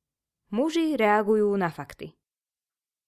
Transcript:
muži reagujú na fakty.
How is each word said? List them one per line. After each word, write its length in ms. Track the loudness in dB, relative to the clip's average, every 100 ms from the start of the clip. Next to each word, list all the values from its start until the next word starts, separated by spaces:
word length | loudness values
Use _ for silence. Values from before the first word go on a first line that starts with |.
| _ _ _ _ _ -2
muži 400 | 0 0 0 2
reagujú 560 | 2 2 2 2 2
na 160 | 0 -2
fakty. 480 | -6 -14 -14 -16 -16 _ _ _ _ _ _ _ _